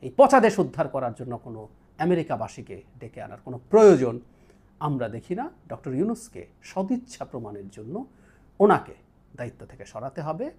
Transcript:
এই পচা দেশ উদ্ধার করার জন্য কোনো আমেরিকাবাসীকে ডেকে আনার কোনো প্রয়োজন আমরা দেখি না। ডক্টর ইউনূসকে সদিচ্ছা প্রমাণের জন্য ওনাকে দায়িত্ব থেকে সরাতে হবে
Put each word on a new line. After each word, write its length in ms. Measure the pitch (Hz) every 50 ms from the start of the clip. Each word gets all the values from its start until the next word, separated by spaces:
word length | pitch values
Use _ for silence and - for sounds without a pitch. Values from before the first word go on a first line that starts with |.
| -
এই 60 | 127 - -
পচা 200 | 269 262 - 262 214
দেশ 80 | 220 - - 180
উদ্ধার 220 | 131 127 147 160 139 -
করার 200 | 139 131 120 110 -
জন্য 120 | 127 127 120 113 -
কোনো 140 | 127 113 110 110 107 - _ _ _ _ - 165
আমেরিকাবাসীকে 720 | 175 180 165 160 - 151 101 113 101 - - 110 - 101 87 - _ _ 120
ডেকে 200 | - 113 _ - 107
আনার 140 | 104 107 110 -
কোনো 100 | - 131 120 - -
প্রয়োজন 440 | - 214 220 208 185 139 127 120 117 120 - - _ _ _ _ - _ _ _ _ _ 156
আমরা 200 | 151 143 135 123 113 104
দেখি 180 | 113 - - 180 190
না। 40 | 254 330 - - _ - 113
ডক্টর 200 | - - 147 127 131
ইউনূসকে 440 | 170 220 233 - - - - 92 - - _ _ _ -
সদিচ্ছা 540 | - 185 196 196 254 240 - - - - - -
প্রমাণের 380 | - 127 113 104 104 101 98 98 -
জন্য 180 | - 107 113 151 214 269 - _ _ - _ _ _ _ _ _ _ 196
ওনাকে 300 | 208 185 143 - - - - _ _ _ _ _ _ _ -
দায়িত্ব 220 | 123 120 - - - -
থেকে 140 | - - 101 - -
সরাতে 280 | 110 113 135 - - 151 151
হবে 180 | 156 165 240 302 -